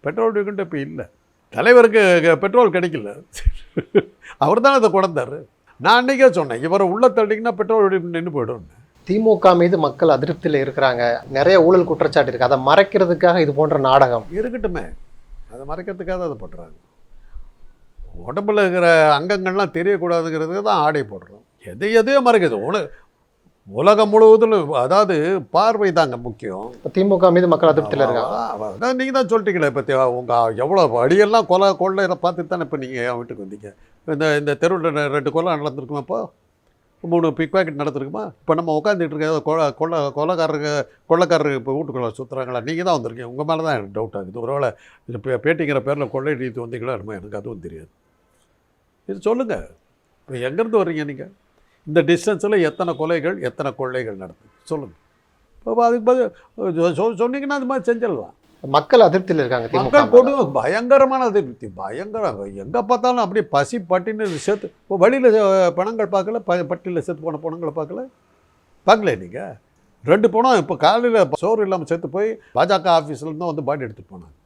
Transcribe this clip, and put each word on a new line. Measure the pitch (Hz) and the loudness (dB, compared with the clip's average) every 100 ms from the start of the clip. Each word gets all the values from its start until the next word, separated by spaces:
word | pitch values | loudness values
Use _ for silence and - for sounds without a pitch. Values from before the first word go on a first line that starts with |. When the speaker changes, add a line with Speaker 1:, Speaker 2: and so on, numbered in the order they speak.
Speaker 1:
பெட்ரோல் | - 220 226 | -6 -2 -2
வெடிகுண்டு | 208 202 202 | 0 -4 -6
இப்ப | 185 202 | -8 -8
இல்ல. | 147 160 104 _ _ _ _ | -8 -10 -14 _ _ _ _
தலைவருக்கு | - 185 247 233 220 196 175 | -2 6 8 8 6 6 6
க-, | 160 160 | 4 2
பெட்ரோல் | 196 233 233 | 2 4 4
கிடைக்கல. | 175 175 151 104 101 - - - - - - | 2 -2 -4 -8 -14 -18 -2 -2 -2 -10 -10
<laughs> | - 214 - _ - - | 0 0 0 _ -20 -2
அவர் | - 214 | 0 4
தானே | 254 277 | 4 4
அதை | 220 | 2
கொண்டாரு. | 196 196 151 127 147 160 _ _ _ | 2 0 -2 -8 -10 -18 _ _ _
நான் | 156 233 | 2 2
அன்னைக்கே | 254 269 262 | 2 4 4
சொன்னேன், | - 143 117 | 4 -4 -4
இவரை | 151 190 190 | -2 0 0
உள்ள | 196 254 | 2 2
தள்ளிங்கன்னா | 254 214 214 233 | 2 0 -2 -4
பெட்ரோல் | 190 208 220 | -4 0 2
வெடிகுண்டு | 196 185 170 165 | 2 0 -4 -6
நின்னு | 175 | -6
போயிடும்னு. | 147 113 120 82 _ _ _ | -6 -6 -8 -14 _ _ _
Speaker 2:
தி | - 196 | -4 0
மு | 220 214 | 2 4
க | 190 | 6
மீது | 175 175 175 | 6 4 4
மக்கள் | 151 - 165 | 0 2 4
அதிருப்தியில | 135 147 160 175 147 | 4 0 -4 -2 -2
இருக்கிறாங்க, | 135 131 131 123 120 120 - | -2 0 0 2 0 -2 -4
நிறைய | 135 143 190 | 0 4 6
ஊழல் | 160 180 | 6 6
குற்றச்சாட்டு | 175 160 - - 127 | 4 0 2 2 0
இருக்கு, | 120 127 | 0 2
அதை | 135 | 2
மறைக்கிறதுக்காக | 131 156 196 208 180 170 180 175 | 4 4 4 2 0 4 4 4
இது | 151 | 2
போன்ற | 143 156 156 | 2 0 2
நாடகம். | 131 135 131 120 107 | 4 6 6 2 -4
Speaker 1:
இருக்கட்டுமே, | 180 240 240 208 170 95 82 - - - - - | -6 -6 -6 -6 -8 -10 -14 -18 -20 -20 -18 -18
அதை | 117 139 | -16 -12
மறைக்கிறதுக்காக | 165 185 185 170 185 175 | -12 -12 -12 -8 -6 -6
அதை | 123 | -8
பண்றாங்க. | 90 82 82 78 _ _ - - - - - _ - _ _ _ - - - | -14 -18 -20 -20 _ _ -20 -20 -18 -16 -18 _ -20 _ _ _ -16 -14 -8
உடம்புல | 151 202 208 | -6 -2 2
இருக்கிற | 196 180 170 165 156 143 | 2 4 4 6 6 4
அங்கங்கள்லாம் | 170 202 185 185 190 165 | 0 -4 -2 -2 -2 -2
தெரியக்கூடாதுங்கிறதுக்கு | 180 202 175 170 165 160 160 185 | -2 0 0 -2 -2 -4 -4 -4
தான் | 208 196 | -2 0
ஆடை | 151 151 | 0 0
போடுறோம். | 113 98 78 101 _ _ | -6 -10 -20 -20 _ _
எதை | - 95 202 | -18 -6 0
எதையோ | 226 220 277 | 2 4 2
மறைக்கிறது. | 247 226 170 110 117 | 4 4 2 -2 -4
உல-, | 202 165 - _ _ _ _ _ _ - | -4 -6 -12 _ _ _ _ _ _ -14
உலகம் | 101 170 208 214 | 0 4 4 6
முழுவதிலும், | 214 220 220 226 214 147 | 8 8 8 6 2 0
அதாவது | 147 127 185 208 170 160 190 151 | -2 2 2 2 0 0 -2 -2
பார்வை | 160 214 226 202 | 0 2 2 0
தாங்க | 170 156 120 | 2 0 -2
முக்கியம். | 120 110 113 92 113 | -10 -10 -10 -10 -10
Speaker 2:
இப்ப | 123 - | -12 -6
தி | - | 0
மு | 196 190 | 2 4
க | 180 | 6
மீது | 175 180 | 4 4
மக்கள் | 170 165 | 4 4
அதிருப்தியில | 151 139 139 | 2 0 0
Speaker 1:
ஆமா, | 135 | 0
Speaker 2:
இருக்காங்க. | 120 107 - 233 | 0 -2 -4 -6
Speaker 1:
ஆமா, | 104 107 | -8 -10
அதான் | 98 247 | -6 -4
நீங்க | 254 262 | -2 -2
தான் | 269 226 | -2 0
சொல்லிட்டீங்களே, | 226 208 180 147 | 0 0 0 0
இப்ப | 127 | -2
தே-, | 135 135 131 | -2 2 2
உங்க | 123 123 120 113 110 | 0 -2 0 2 0
எவ்வளவு | 135 190 156 117 127 | 0 2 2 2 2
அடியெல்லாம் | 185 208 226 196 | 4 4 4 2
கொலை | 180 196 | 2 2
கொள்ளையில | 190 185 190 190 180 | 2 -2 -2 -2 -2
பார்த்துட்டு | 175 175 160 | -4 -4 -6
தானே | 180 | -6
இப்ப | 151 147 | -6 -8
நீங்க | 127 131 | -8 -6
என் | 120 120 | -6 -6
வீட்டுக்கு | 120 110 | -8 -14
வந்தீங்க. | 98 101 101 - _ _ - | -14 -16 -18 -20 _ _ -8
இந்த, | 151 156 147 | -2 0 0
இந்த | 147 143 | -2 -2
தெருவுல | 170 185 165 | -2 0 -2
ரெ-, | 147 147 | -2 -4
ரெண்டு | 147 143 | -2 -4
கொலை | 156 180 | -4 -2
நடந்திருக்குமா | 156 147 135 131 147 | -4 -6 -8 -10 -10
இப்போ? | 135 208 - _ _ _ _ _ _ _ | -8 -8 -8 _ _ _ _ _ _ _
மூணு | 170 170 165 | -2 0 0
பிக் | 139 160 | -2 -2
பாக்கெட் | 190 170 143 | -2 -2 -4
நடந்திருக்குமா? | 147 131 135 190 202 | -6 -6 -8 -10 -12
இப்ப | - - | -14 -4
நம்ம | 160 170 156 | -2 0 -2
உட்காந்துட்டு | 156 196 165 | 0 -2 -2
இருக்க | 151 156 160 | -4 -2 -2
கொலை, | 151 160 151 | -2 -2 -2
கொலை, | - 160 170 | -2 -4 -2
கொலைக்காரருக்கு, | 143 139 156 180 160 147 147 147 127 _ _ | -4 -4 -4 -2 -2 -2 -4 -4 -6 _ _
கொள்ளைக்காரருக்கு | 165 180 170 147 | 0 2 2 0
இப்ப | 135 117 | -4 -4
வீட்டுக்குள்ள | 139 151 127 120 107 | -6 -6 -6 -6 -8
சுத்துறாங்களா? | 131 131 127 127 | -12 -10 -8 -8
நீங்க | 117 165 | -6 -6
தான் | 180 160 | -2 -2
வந்திருக்கீங்க. | 113 113 | -4 -12
உங்க | 120 127 | -14 -10
மேல | 151 160 | -4 -4
தான் | 160 131 | -2 -4
எனக்கு | 98 101 | -6 -8
டவுட் | 110 101 | -8 -8
ஆகுது. | 92 107 | -12 -10
ஒருவேளை | 117 139 131 - _ _ | -6 -4 -4 -6 _ _
இது | - 120 | -14 -12
பே-, | 131 123 143 | -6 -4 -2
பேட்டிங்கிற | 165 156 139 | -2 -2 -4
பேர்ல | 120 143 131 | -4 -6 -6
கொள்ளை | 135 139 | -6 -6
அடித்து | 139 127 117 120 | -6 -8 -10 -12
வந்தீங்களா | 120 117 120 | -10 -8 -10
என்னமோ, | 98 | -10
எனக்கு | 101 98 104 | -14 -12 -12
அதுவும் | 104 107 | -12 -14
தெரியாது. | 82 80 80 _ _ _ _ _ _ _ _ _ _ _ - | -16 -18 -20 _ _ _ _ _ _ _ _ _ _ _ -14
இது | 196 | -6
சொல்லுங்க, | 208 240 247 131 - _ _ _ _ _ | -2 -2 -4 -6 -10 _ _ _ _ _
இப்ப | _ 131 | _ -8
எங்கிருந்து | 123 160 226 220 | -6 -4 -2 0
வர்றீங்க | 180 156 | 0 -4
நீங்க? | 147 135 180 _ _ _ _ _ - | -8 -10 -16 _ _ _ _ _ -2
இந்த | 156 | 0
டிஸ்டன்ஸ்ல | 147 170 196 196 202 208 | 2 2 0 -2 0 0
எத்தனை | 160 - 180 | 0 -2 -6
கொலைகள், | 135 156 170 151 190 | -4 -4 -2 -4 -6
எத்தனை | 127 117 143 | -8 -6 -8
கொள்ளைகள் | 123 131 127 113 98 | -6 -6 -6 -8 -10
நடக்குது | 92 82 _ _ | -16 -18 _ _
சொல்லுங்க. | - 160 127 82 _ _ _ _ _ _ | -10 -10 -10 -18 _ _ _ _ _ _
இப்ப | - 226 | -4 0
அதுக்கு | 233 240 | 2 2
பதில் | 220 254 226 - _ - 196 165 | 2 2 0 -6 _ -8 -6 0
சொ-, | 170 156 | 0 0
சொ-, | 220 196 | -2 -2
சொன்னீங்கன்னா | 240 269 277 285 | -4 -4 -6 -6
அது | |
மாதிரி | 254 262 | -4 -4
செஞ்சிடலாம். | 254 233 233 123 95 - _ _ | -2 -2 -2 -6 -8 -18 _ _
Speaker 2:
மக்கள் | 135 143 156 254 | 0 0 4 6
அதிருப்தியில | 202 180 185 165 | 6 4 0 -2
இருக்காங்க | 131 127 117 | 0 -2 0
தி | - | -2
மு | 131 | 2
க | 285 | 2
Speaker 1:
மக்கள் | |
Speaker 2:
மேல. | 220 | 6
Speaker 1:
கொடுமை, | 240 262 277 170 135 | 6 6 2 0 0
பயங்கரமான | 120 196 247 269 262 262 | -2 -2 2 4 4 2
அதிருப்தி, | 247 202 139 117 113 | 0 -2 -4 -10 -16
பயங்கர. | 92 98 117 202 220 196 101 101 | -12 -12 -10 -10 -6 -6 -6 -10
எங்க | 196 - 226 | -12 -6 -6
பார்த்தாலும் | 208 247 247 247 | -2 0 0 0
அப்படியே | 202 208 - | -2 -2 -2
பசி | 143 143 240 | -2 -2 -6
பட்டினி | 175 185 180 214 214 | -2 -2 -2 -6 -6
செத்து, | 160 - 202 - _ | -4 -4 -4 -6 _
இப்ப | _ 190 | _ 2
வழியில | 190 269 254 | 4 4 4
செ-, | 220 202 190 180 | 4 4 4 2
பிணங்கள் | 165 190 226 202 | 0 -4 -2 -2
பார்க்கல, | 196 185 226 | -2 -2 -6
ப-, | 196 180 160 | -2 -2 -2
பட்டியல | 180 - 175 | -6 -6 -6
செத்து | - 160 | -6 -8
போன | 160 151 | -8 -8
பிணங்களை | 165 165 165 151 | -8 -8 -8 -8
பார்க்கல, | 151 196 262 _ _ _ _ _ _ _ - | -10 -10 -12 _ _ _ _ _ _ _ 2
பார்க்கல | 220 202 110 | 2 2 -4
நீங்க? | 90 113 98 - _ _ _ _ | -8 -14 -14 -16 _ _ _ _
ரெண்டு | 117 190 214 | 0 2 4
பணம் | 214 247 233 | 2 2 2
இப்ப | 147 165 | 0 0
காலையில | 151 220 240 226 165 | 2 2 2 2 0
சோறு | 170 185 220 | -2 -2 -2
இல்லாம | 202 185 | -2 -4
செத்து | 151 165 - | -4 -6 -6
போய் | 175 214 220 _ | -6 -6 -6 _
பா | - | -2
ஜ | 180 190 | 0 0
க | 170 165 | 2 0
ஆபீஸ்ல | 151 151 151 | 0 -10 -10
இருந்து | 156 | -8
வந்து | 175 156 | -6 -6
பாடி | 139 147 | -6 -6
எடுத்துட்டு | 123 104 - | -8 -14 -20
போனாங்க. | 190 78 73 | -20 -20 _